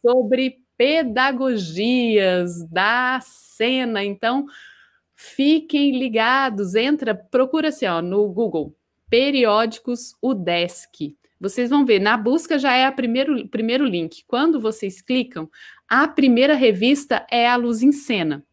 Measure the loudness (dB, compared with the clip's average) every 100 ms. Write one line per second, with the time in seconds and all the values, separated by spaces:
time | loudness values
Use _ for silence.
0 | 4 2 2 0 -2 -6 _ _ 0 2
1 | 0 0 0 0 -2 -2 -6 -4 -2 0
2 | 2 2 2 0 -2 -6 -6 -2 0 0
3 | -2 -4 -8 -20 -20 -4 -2 0 -2 -4
4 | -6 -4 -2 -2 -4 -14 -20 -20 _ _
5 | _ _ -12 0 2 2 0 0 0 0
6 | -2 0 2 2 0 -4 -2 0 0 0
7 | -2 -6 _ 0 2 0 -2 -2 -2 -2
8 | -2 0 0 -2 -2 -4 -6 _ _ _
9 | _ 2 2 2 2 2 0 -4 -8 -8
10 | -10 _ -4 -2 -2 -2 -2 -6 -12 -12
11 | -12 -12 _ _ -6 -4 0 2 4 4
12 | 2 0 0 0 0 -2 2 2 2 0
13 | -2 -2 0 -2 -4 -6 -2 0 0 -2
14 | -6 -12 _ 0 0 0 -4 -6 -10 -10
15 | -4 -2 -2 -10 -14 -16 -20 -20 _ 0
16 | 2 2 4 4 4 4 4 4 2 2
17 | 0 -4 -2 0 2 2 0 2 2 2
18 | -2 -2 -2 -4 _